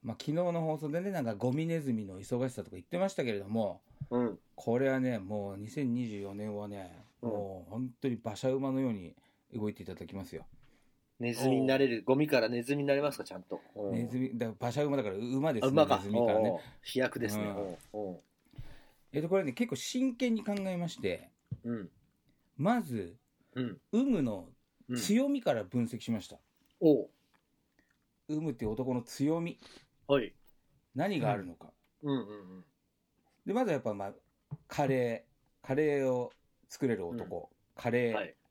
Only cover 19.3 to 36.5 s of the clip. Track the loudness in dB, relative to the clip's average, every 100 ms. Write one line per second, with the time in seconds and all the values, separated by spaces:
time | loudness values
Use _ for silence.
19.3 | 2 2 -2 -2 -2 -4 0 0 2 2
20.3 | 2 0 -2 -2 -2 -4 -2 -2 -2 -6
21.3 | _ _ -8 -4 -6 -6 _ _ _ _
22.3 | _ _ -2 2 2 0 -4 -6 -10 _
23.3 | _ _ -6 -6 -6 _ 0 2 2 0
24.3 | -2 -8 -20 _ _ _ -4 2 4 4
25.3 | 2 2 0 2 0 0 -4 -2 -2 -2
26.3 | -18 _ _ _ _ 6 6 4 _ _
27.3 | _ _ _ _ _ _ _ _ _ _
28.3 | -2 -2 -2 -2 -2 0 0 -2 0 2
29.3 | 2 0 -6 -16 -20 _ _ 2 2 2
30.3 | -10 _ _ _ _ _ -2 0 2 2
31.3 | 0 -2 -12 -20 _ _ _ -2 -2 -2
32.3 | -10 -14 -18 -20 _ _ _ _ _ _
33.3 | _ -2 0 2 0 0 -4 -6 -8 _
34.3 | _ _ -16 _ 0 2 4 2 -2 -8
35.3 | _ _ _ -2 2 4 4 2 2 -2
36.3 | -8 _